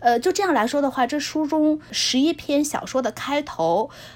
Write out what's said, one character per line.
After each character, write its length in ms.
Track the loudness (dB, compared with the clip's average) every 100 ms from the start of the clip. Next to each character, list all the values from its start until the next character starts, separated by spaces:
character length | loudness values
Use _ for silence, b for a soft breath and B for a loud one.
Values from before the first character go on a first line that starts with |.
呃， 180 | 2 4
就 120 | 2
这 120 | 0
样 100 | 2
来 140 | 2 2
说 140 | 0
的 80 | 0
话， 160 | 0 0
这 120 | 0
书 280 | -4 -2 0
中 340 | 2 2 0 B
十 280 | -4 0 2
一 140 | 2
篇 320 | 0 -2 0
小 200 | 0 -4
说 160 | -4 -2
的 120 | -2
开 280 | -4 -4 -2
头， 460 | -4 -2 2 2 0 B B